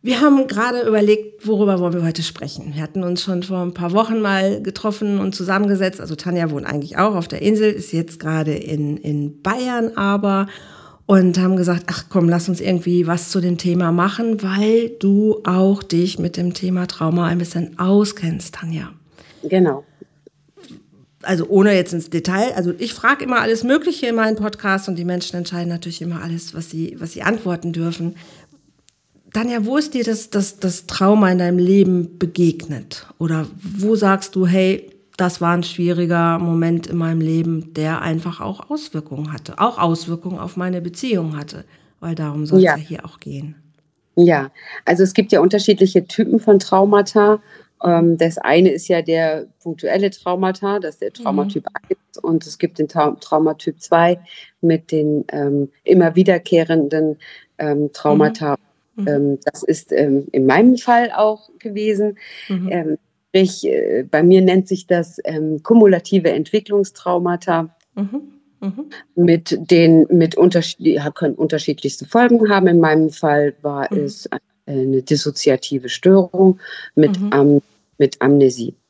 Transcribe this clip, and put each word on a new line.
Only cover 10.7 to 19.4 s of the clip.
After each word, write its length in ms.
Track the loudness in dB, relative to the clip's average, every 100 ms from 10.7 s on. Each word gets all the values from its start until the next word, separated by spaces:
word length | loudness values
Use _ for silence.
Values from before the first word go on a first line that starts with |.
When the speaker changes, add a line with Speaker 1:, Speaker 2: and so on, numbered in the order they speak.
| -20 -20 _ 2
Speaker 1:
und 320 | 4 4 2
haben 180 | 0 0
gesagt, 280 | 0 -2 -4
ach 200 | -10 -4
komm, 200 | 0 2
lass 200 | 0 -2
uns 120 | -4
irgendwie 460 | -2 -2 0 0 0
was 220 | -4 -4
zu 100 | -4
dem 180 | -2 -2
Thema 340 | -2 0 0
machen, 500 | 0 0 -2 -4 -2
weil 460 | -4 -2 2 2 0 -2
du 420 | 2 2 2 0
auch 400 | 0 2 2 0
dich 340 | -2 0 0 -2
mit 180 | -6 -4
dem 160 | -6
Thema 360 | -4 -4 -4 -6
Trauma 400 | -4 -2 0 0
ein 100 | -2
bisschen 400 | -4 -6 -8 -4
auskennst, 800 | 2 2 2 -4 -6 -6 -10 -14
Tanja. 320 | -10 -10 -10 -18 _ _ _ _